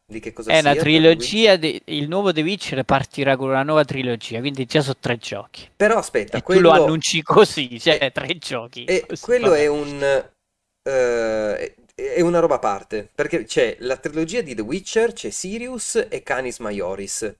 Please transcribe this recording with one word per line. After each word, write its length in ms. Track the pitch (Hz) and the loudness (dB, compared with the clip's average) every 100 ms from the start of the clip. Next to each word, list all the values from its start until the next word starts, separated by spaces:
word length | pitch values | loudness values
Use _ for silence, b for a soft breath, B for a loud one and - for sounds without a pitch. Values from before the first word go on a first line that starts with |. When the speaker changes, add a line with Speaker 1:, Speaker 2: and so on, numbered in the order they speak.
Speaker 1:
di 160 | _ 110 | _ -14
che 140 | 113 | -14
cosa 160 | - 110 | -12 0
Speaker 2:
È 80 | 160 | 2
una 140 | 147 | 4
Speaker 1:
sia, 0 | |
tra 100 | 147 | 2
Speaker 2:
trilogia, 640 | 151 160 160 165 - 214 220 | 4 6 8 6 2 4 6
Speaker 1:
l'altro. 180 | 185 156 | 6 2
Speaker 2:
de-, 120 | - - | -4 -6
il 220 | 151 147 | -6 -4
nuovo 240 | 185 196 | 0 0
The 80 | 156 | 0
Witcher 400 | 156 202 - 135 | 0 -2 -4 -6
partirà 560 | - 135 - - 139 135 | 0 0 0 -2 0 0
con 100 | 131 | 0
una 140 | 135 | -2
nuova 240 | 143 156 139 | 2 2 2
trilogia, 540 | 139 127 117 - 113 | -2 -4 -4 -6 -8
quindi 260 | 139 139 123 | -6 -6 0
già 160 | 151 | 0
sono 140 | 139 131 | 0 -4
tre 160 | - 117 | -4 -6
giochi. 500 | - 104 - - - | -6 -12 -12 -20 -18
Speaker 1:
Però 220 | - 208 220 | 0 2 2
aspetta, 400 | - 117 101 113 | 0 -4 -4 -6
Speaker 2:
E 60 | |
tu 100 | - | 2
lo 160 | 190 170 | 4 6
Speaker 1:
quello 20 | 160 | 6
Speaker 2:
annunci 380 | 151 160 - 170 | 4 2 -2 -4
così, 580 | - 196 202 - 123 120 | 2 4 4 2 -8 -4
cioè, 160 | 170 151 | 0 2
Speaker 1:
e 140 | 135 | 0
Speaker 2:
tre 240 | 147 135 175 | -4 -8 -8
giochi. 480 | - 123 117 120 | -6 -8 -10 -14
Speaker 1:
e 200 | 120 180 - | -4 -4 -4
Speaker 2:
Questo 180 | 170 | -12
Speaker 1:
quello 240 | - 247 220 | -2 0 4
Speaker 2:
vabbè. 140 | 151 | 4
Speaker 1:
è 40 | 147 | 2
un, 540 | 147 143 143 139 139 - _ _ _ _ _ | 0 -6 -4 0 0 -2 _ _ _ _ _
eh, 720 | - 135 123 117 113 110 107 98 | -4 0 0 0 -2 -2 -2 -4
è, 180 | - _ _ | -8 _ _
è 260 | - 135 151 | -10 -6 0
una 160 | 170 170 | 2 4
roba 160 | 165 | 2
a 40 | 127 | 2
parte, 480 | 110 98 - 107 101 | 0 -4 -6 -10 -10
perché 300 | - 147 165 | -6 -4 -4
c'è 320 | 107 156 117 - | -2 0 0 0
la 180 | 123 127 | -6 -6
trilogia 420 | 160 151 160 240 | -6 -6 -4 -4
di 140 | 165 | -6
The 80 | 110 | -8
Witcher, 500 | 107 180 - 220 233 | -6 -6 -4 0 0
c'è 160 | - - | -2 -10
Sirius 800 | - 185 220 247 247 - 226 - | -8 -8 -8 -10 -10 -4 -4 -2
e 140 | 131 | -6
Canis 360 | - 127 127 - | -6 -4 -4 -8
Maioris. 760 | 110 101 90 98 101 - 107 - | -8 -6 -6 -6 -8 -8 -8 -10